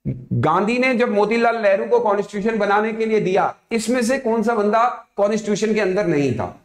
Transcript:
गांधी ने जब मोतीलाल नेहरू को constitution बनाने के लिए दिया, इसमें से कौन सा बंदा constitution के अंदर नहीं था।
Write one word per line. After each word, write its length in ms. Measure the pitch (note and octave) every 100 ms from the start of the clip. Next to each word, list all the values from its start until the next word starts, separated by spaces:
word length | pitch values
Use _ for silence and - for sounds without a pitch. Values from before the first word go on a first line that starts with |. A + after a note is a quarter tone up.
| - B2+ -
गांधी 440 | A#2+ D3+ F3 G#3 B3
ने 140 | C4 A#3
जब 160 | A#3
मोतीलाल 500 | G3+ G#3 A#3 A#3 A#3
नेहरू 240 | D4+ D4 A3
को 140 | A#3
constitution 580 | A3 G3+ G3+ G#3 G#3+ A3+
बनाने 320 | G3+ G3+ A3
के 120 | A3 A3+
लिए 140 | G#3+
दिया, 340 | F3 F#3 D3+ - -
इसमें 300 | A3+ A3 C4
से 140 | A3+ C4+
कौन 240 | A#3+ A3+
सा 120 | G#3+ A3+
बंदा 280 | G#3 A3 B3 - - -
constitution 560 | G#3 A3 G#3 G3+ G#3+
के 80 | G#3+
अंदर 260 | F#3 F#3 F3
नहीं 260 | D3 C#3 A2
था। 100 | F2+ -